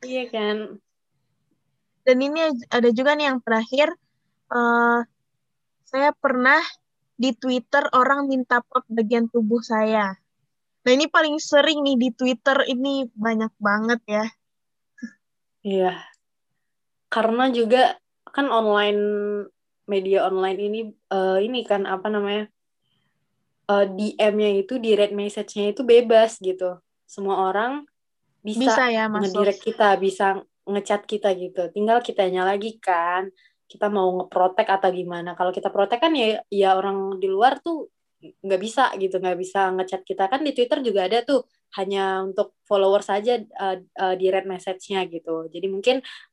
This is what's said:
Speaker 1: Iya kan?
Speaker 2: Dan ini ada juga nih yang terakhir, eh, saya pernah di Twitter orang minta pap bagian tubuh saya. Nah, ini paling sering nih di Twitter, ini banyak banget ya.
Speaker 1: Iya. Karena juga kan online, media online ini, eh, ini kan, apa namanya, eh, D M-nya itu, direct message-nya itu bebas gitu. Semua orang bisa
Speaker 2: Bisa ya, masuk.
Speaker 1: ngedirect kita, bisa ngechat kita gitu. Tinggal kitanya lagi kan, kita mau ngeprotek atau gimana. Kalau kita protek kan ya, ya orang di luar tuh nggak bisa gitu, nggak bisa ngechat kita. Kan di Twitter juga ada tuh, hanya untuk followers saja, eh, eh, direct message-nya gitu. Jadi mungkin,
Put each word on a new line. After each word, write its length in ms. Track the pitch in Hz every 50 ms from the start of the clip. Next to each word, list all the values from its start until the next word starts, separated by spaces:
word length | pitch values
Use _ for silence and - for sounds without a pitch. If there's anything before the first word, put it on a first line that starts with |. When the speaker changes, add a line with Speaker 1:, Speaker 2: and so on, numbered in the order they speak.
Speaker 1:
Iya 220 | - 254 254 254 247 233 233
kan? 240 | 220 208 208 214 214 214 - 214 202 _ _ _ _ _ _ _ _ _ _ _ _ _ _ _ _ _ _ _ _ _ _ _ _ _
Speaker 2:
Dan 140 | 262 254 254
ini 200 | 269 285 294 320 320 311 285 240 233 - -
ada 160 | 247 233 240
juga 220 | 226 226 262 285 302
nih 160 | 302 302 285
yang 100 | 262 247 -
terakhir, 480 | 233 226 220 226 - - 269 294 320 359 - _ _ _ _ _ _ _ _ _ -
eh, 480 | - 240 240 233 233 233 233 233 240 240 240 - _ _ _ _ _ _ _ _ _ _ _ _ _ _ _
saya 240 | _ - 262 277 294 285 -
pernah 420 | - 277 262 254 247 262 285 320 339 - - - _ _ _ _ _ _ _
di 180 | - 233 269 240 -
Twitter 480 | - 262 247 254 240 _ - 285 277 285 -
orang 320 | 254 254 269 277 285 285
minta 340 | 277 269 262 247 - 247 240 -
pap 240 | _ - 254 - -
bagian 400 | 220 226 226 208 240 233 233 226
tubuh 320 | - 240 220 208 233 240
saya. 560 | 226 - 233 214 220 220 220 214 208 196 190 - _ _ _ _ _ _ _ _ _ _ _ _ -
Nah, 80 | 247
ini 160 | 247 269 311 302
paling 320 | - 349 320 302 294 311
sering 400 | - - 302 285 285 302 311 294
nih 160 | 285 277 277
di 140 | 240 240 254
Twitter, 480 | 233 - 254 254 254 240 - 269 269 277 - -
ini 400 | 262 240 262 277 277 269 262 233 -
banyak 400 | 214 208 233 226 220 220 220 -
banget 460 | - 208 208 202 214 220 226 240 233 -
ya. 220 | - 208 214 220 226 - _ _ _ _ _ _ _ _ _ _ _ _ - - 226 - _ _ _ _ _ _ _ _ _ -
Speaker 1:
Iya. 300 | 208 190 190 185 180 - - - - - _ _ _ _ _ _ _ _ _ _ _ _ _ _ _ _ _ _ _
Karena 400 | - 226 214 220 226 240 254 269 247
juga 400 | 240 233 214 240 254 262 - - - _ _ _ _ _ -
kan 240 | - - 277 285
online, 480 | 269 226 226 214 202 208 208 208 208 208 208 208 208 208 208 208 208 202 202 185 _ _ _ _ _ _ _ -
media 400 | 202 196 185 196 196 196 - 190
online 320 | 190 190 190 190 190 185
ini, 200 | 202 208 214 220 226 214
eh, 480 | - _ _ - 196 190 190 190 190 190
ini 240 | 202 220 254 247 226
kan, 240 | - 202 196 196 190
apa 240 | 190 185 185 214
namanya, 400 | 214 208 202 202 202 214 208 214 _ _ _ _ _ _ _ _ _ _ _ _ _ _ _ _ _ _ _ _ _ _ _ -
eh, 140 | 202 202 202 196 190
D 40 | 190 208 214 - -
M-nya 400 | 220 214 202 208 214 208 202 196
itu, 160 | 196 190 254
direct 400 | 262 226 226 214 202 208 202 208
message-nya 560 | 202 202 208 - 220 202 - - 208 202 208
itu 160 | 202 - 262 233
bebas 480 | 233 240 240 226 226 220 226 220 - - -
gitu. 400 | 185 185 185 185 180 180 170 _ _ _ _ _ _
Semua 400 | - - 196 196 196 185 190 190
orang 400 | 185 202 220 247 269 294 294 - _ _ _ _ _ _ _ _ _ _ -
bisa 320 | 208 214 233 262 254 220
Speaker 2:
Bisa 160 | 240 254 247
ya, 160 | 233 220 220 220
masuk. 160 | 214 208 202 190 185 202
Speaker 1:
ngedirect 220 | 202 202 196 - -
kita, 320 | 226 220 - 220 202 196
bisa 480 | 190 190 196 190 - 202 196 190 196 - _ _ _ _ -
ngechat 400 | 202 202 196 - 208 202 - -
kita 240 | 220 208 - 202 185 180
gitu. 320 | 180 180 - 185 175 170
Tinggal 320 | - 208 208 220 226 240 233
kitanya 400 | 233 220 - 196 185 185 185 185
lagi 320 | 190 202 202 208 226 220
kan, 560 | - - 196 180 170 170 175 180 180 190 196 - _ _ _ _ _ _ _
kita 160 | - 202 208 208
mau 240 | 208 202 185 185 180 185
ngeprotek 480 | 180 - - 180 180 185 185 - 220 -
atau 240 | 190 190 - 190
gimana. 400 | 180 180 175 175 175 175 170 175
Kalau 240 | 175 - 185 180 180
kita 160 | - - 196
protek 320 | - - 202 202 233 233 320
kan 80 | 330
ya, 320 | 320 277 233 220 220 - - _
ya 240 | - 196 196 190 190
orang 480 | 190 190 196 196 196 190 196 196 185 190
di 80 | 190
luar 320 | 190 190 220 262 277 - -
tuh 240 | 339 339 302 247 - _ _ _ _ _ _ -
nggak 380 | 160 - _ - 196 190 180 190
bisa 240 | - - 277 262 - -
gitu, 240 | 196 190 190 190 185
nggak 160 | 180 185 180 175
bisa 320 | 185 185 - 196 196 185 185
ngechat 280 | 185 185 185 190 185 - -
kita. 240 | 190 190 190 190
Kan 120 | 190 277 311 285
di 80 | -
Twitter 240 | 247 240 233 302 294
juga 280 | 262 233 196 196 185 185
ada 160 | 220 233 240 -
tuh, 160 | 285 254 - _ _ _ _ _ -
hanya 480 | - 190 190 196 196 190 190 190 190 190
untuk 320 | 190 185 214 202 - _ _ _ -
followers 400 | 208 196 196 196 196 202 208 -
saja, 280 | 196 208 208 240 247 233
eh, 380 | 214 - - - 196 190 185 185 185
eh, 320 | _ - - 190 185 185
direct 320 | 185 185 185 190 190 185 190
message-nya 560 | 185 175 - 196 185 185 - - 202 190 185 170
gitu. 360 | 165 165 - 165 165 160 160 160
Jadi 160 | 160 170 180 196
mungkin, 320 | 190 196 190 247 254 269 262 - - - - _